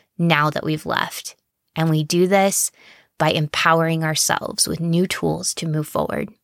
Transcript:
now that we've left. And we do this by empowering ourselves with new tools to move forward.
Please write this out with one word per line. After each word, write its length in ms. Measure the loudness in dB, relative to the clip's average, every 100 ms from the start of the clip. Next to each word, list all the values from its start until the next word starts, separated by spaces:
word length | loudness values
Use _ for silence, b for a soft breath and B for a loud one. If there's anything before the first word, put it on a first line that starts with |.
| B -2
now 320 | 2 4 2
that 160 | 0
we've 220 | -2 -4 -2
left. 500 | -2 -2 -6 -14 -18 _ _ _ -2
And 140 | 2
we 120 | 2
do 240 | 2 2 4
this 440 | 4 2 0 -4 b b b b -2
by 140 | 0
empowering 720 | 0 -2 0 4 4 4 0
ourselves 600 | 0 0 0 -2 -4 -2 -2
with 140 | -2
new 260 | 0 2 0
tools 460 | -2 -2 -2 -4
to 120 | -6 -4
move 220 | -4 -2
forward. 420 | -2 -2 -4 -6 -10